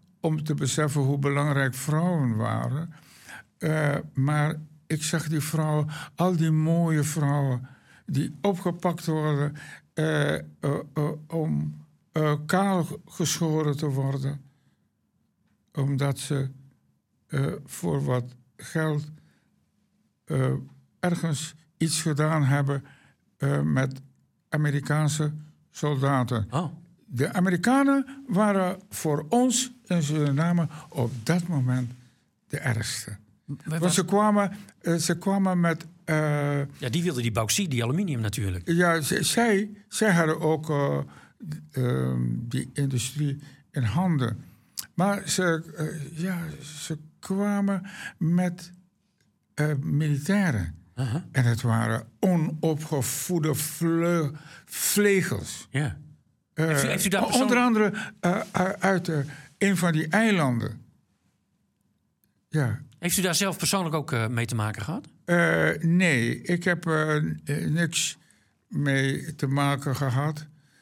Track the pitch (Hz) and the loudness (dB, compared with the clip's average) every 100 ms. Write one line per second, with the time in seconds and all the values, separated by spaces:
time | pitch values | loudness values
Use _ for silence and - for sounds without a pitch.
0 | _ _ 165 156 151 143 135 - 151 147 | _ _ -2 -2 -2 -2 0 0 0 2
1 | 135 143 143 143 147 139 131 - 151 151 | 2 2 0 2 2 2 0 -2 -2 0
2 | 180 165 123 110 110 113 120 139 170 - | 2 2 2 0 0 -2 -2 -4 -6 -12
3 | - - - - - _ 156 156 147 147 | -20 -20 -20 -20 -20 _ -2 0 0 0
4 | - 131 139 151 151 151 - - _ 147 | -4 -2 2 2 0 -2 -10 -20 _ -4
5 | - 160 156 156 147 160 156 151 151 - | -2 -2 0 -2 0 0 2 2 0 -6
6 | - - 180 170 160 156 160 170 165 156 | -14 0 2 4 4 4 4 4 4 2
7 | 151 156 143 143 139 123 127 - _ - | 2 0 2 2 0 -2 -6 -18 _ -20
8 | - 131 - - 202 185 180 175 175 170 | -4 -2 -2 -2 -2 0 -2 0 -2 -2
9 | 160 156 151 143 147 147 - - _ - | -2 0 2 2 0 -4 -16 -20 _ -2
10 | 156 151 147 151 151 - 143 147 - 156 | 0 2 2 -2 -6 -6 -2 -2 -4 -2
11 | 147 151 - 165 156 - 151 - - _ | -2 -4 -6 -4 -2 -2 -2 -8 -20 _
12 | _ 156 151 147 151 185 196 185 170 - | _ 0 0 0 0 2 2 0 -2 -8
13 | - - 151 - 160 156 151 147 151 131 | -16 -4 -4 0 0 0 0 -2 -2 0
14 | 135 135 135 143 - _ _ _ _ _ | -2 -2 -4 -6 -14 _ _ _ _ _
15 | _ _ _ _ _ _ _ 143 139 135 | _ _ _ _ _ _ _ -4 -2 0
16 | 139 135 - 139 135 - - _ _ _ | 0 -2 -4 -4 -4 -8 -20 _ _ _
17 | _ _ _ 139 143 196 - - 170 143 | _ _ _ -4 -2 -4 -12 -6 -2 -2
18 | 143 123 123 - _ _ - 160 156 147 | 0 -2 -4 -14 _ _ -6 -2 -2 -2
19 | - - _ _ _ _ _ _ _ _ | -6 -16 _ _ _ _ _ _ _ _
20 | _ _ _ 139 131 135 - - _ _ | _ _ _ 0 0 -2 -6 -20 _ _
21 | 180 175 165 147 - - _ _ 160 - | -2 -2 -2 -4 -6 -14 _ _ -2 0
22 | 160 143 151 160 135 143 139 139 - - | -2 0 2 4 4 4 2 -2 -6 -20
23 | _ _ _ _ 139 143 151 135 135 135 | _ _ _ _ 0 2 2 2 0 -4
24 | - _ _ _ _ 151 147 139 143 147 | -16 _ _ _ _ 0 0 0 0 2
25 | 151 156 151 - - _ _ - 151 135 | 2 2 -2 -4 -14 _ _ -4 -2 2
26 | 139 135 120 117 101 139 170 - - _ | 2 2 2 0 -2 -2 -4 -8 -20 _
27 | - 123 147 190 185 180 226 269 277 277 | -10 -2 -2 2 2 2 4 4 4 2
28 | 269 - - 185 214 196 185 - - - | 0 -10 -2 2 4 2 0 -4 -10 -4
29 | 156 147 151 240 254 233 - - - 175 | 0 0 2 2 4 2 -2 -10 -2 -2
30 | 143 156 147 139 170 175 160 - - - | 0 0 2 2 2 2 0 -6 -10 -4
31 | 117 123 107 175 175 143 127 127 120 - | -4 -2 0 0 0 0 2 0 -2 -10
32 | - _ _ _ _ - 131 110 - - | -20 _ _ _ _ -6 -2 -2 -4 -8
33 | - - _ _ - 143 160 160 175 185 | -10 -14 _ _ -12 -10 -6 0 2 2
34 | 180 202 214 208 202 - - _ 175 170 | 2 4 4 4 2 -4 -16 _ -2 0
35 | 170 175 196 196 190 180 170 160 - - | 0 -2 0 2 2 2 2 0 -8 -16
36 | - 156 151 147 143 143 143 - 131 165 | -2 0 2 0 0 -2 -4 -6 -4 0
37 | 175 123 117 110 110 - 180 123 117 165 | 0 0 0 0 0 0 0 0 0 0
38 | 190 120 107 - 98 90 175 170 175 165 | 0 -2 -2 -2 -2 -4 0 4 4 2
39 | 135 - - 233 233 196 208 - - - | 0 0 0 2 4 2 0 -8 -10 0
40 | 214 170 156 160 165 156 156 143 143 143 | 4 4 4 2 0 0 0 0 0 -2
41 | 143 - - _ 170 151 - 131 123 131 | -6 -14 -20 _ -12 -12 -8 -2 0 0
42 | 127 123 120 117 120 127 123 - 139 127 | 0 0 -2 -2 -4 -6 -4 -2 0 0
43 | - 147 143 135 - - _ 147 113 151 | -4 -2 -2 -4 -10 -20 _ -2 0 2
44 | 185 147 113 107 - - _ - - - | 2 2 0 -4 -10 -20 _ -14 -8 0
45 | 196 202 156 - 180 160 165 - 156 156 | 2 0 -2 0 2 0 -4 -6 -6 -6
46 | 139 160 185 175 160 143 139 156 - 156 | -10 -6 -4 -4 -6 -12 -16 -14 -8 -10
47 | - _ - 196 202 202 202 190 196 - | -10 _ -6 -2 0 2 0 0 -4 -14
48 | - - 160 175 180 175 - - _ _ | -16 -2 2 2 2 -2 -14 -20 _ _
49 | _ _ _ _ _ - 151 139 160 147 | _ _ _ _ _ -2 0 0 0 0
50 | 156 139 151 202 180 110 82 - - - | 0 0 2 2 2 0 -2 -8 -16 -6
51 | 131 151 - 131 117 113 120 113 113 113 | -4 -4 -2 2 2 2 0 0 0 -2
52 | - - 190 170 151 156 160 151 - 143 | -6 0 2 2 0 0 0 -2 -2 -2
53 | 120 - - 175 151 - - - 165 165 | -2 -6 -2 0 0 -2 -4 -2 0 2
54 | 170 170 143 151 - - - - - 202 | 2 0 -2 -6 -18 -20 -14 -4 0 4
55 | 202 196 180 104 76 - - 131 139 - | 4 4 2 -4 -6 -12 -6 -2 -2 -6
56 | - - _ _ _ - 160 143 135 - | -16 -20 _ _ _ -2 2 2 2 0
57 | 190 190 - 247 254 247 247 214 214 - | 0 2 2 2 4 4 4 4 2 0
58 | - - 175 208 - - 185 - 196 180 | -10 -2 0 0 -2 -2 0 0 2 2
59 | 180 151 131 - - - 202 170 175 156 | 0 -2 -2 -8 -20 0 2 4 2 2
60 | 156 208 226 185 135 117 110 110 - _ | 2 2 4 4 2 0 -2 -8 -16 _
61 | _ _ _ _ _ _ _ _ _ _ | _ _ _ _ _ _ _ _ _ _
62 | _ _ _ _ _ 156 120 104 - - | _ _ _ _ _ 0 0 -2 -8 -8
63 | 170 180 180 165 196 - - 196 165 156 | -2 0 0 0 0 -2 0 0 0 -2
64 | - 120 113 120 117 113 107 - - 226 | -2 0 0 0 -2 0 -2 -4 -6 -6
65 | - _ - 175 165 165 156 160 165 180 | -8 _ 0 2 4 4 2 2 2 4
66 | 180 127 117 - - 175 180 175 165 156 | 4 4 2 -2 -2 -2 0 -2 0 0
67 | 156 151 160 156 - 147 160 160 165 - | 2 0 0 -4 -6 -4 -2 0 0 0
68 | - - _ _ _ _ _ 151 143 135 | -4 -6 _ _ _ _ _ -2 0 2
69 | 135 139 - - 135 143 139 139 143 127 | 2 -2 -6 -4 -2 2 2 0 -2 -2
70 | 135 127 151 151 - - _ _ | 0 0 -2 -4 -12 -20 _ _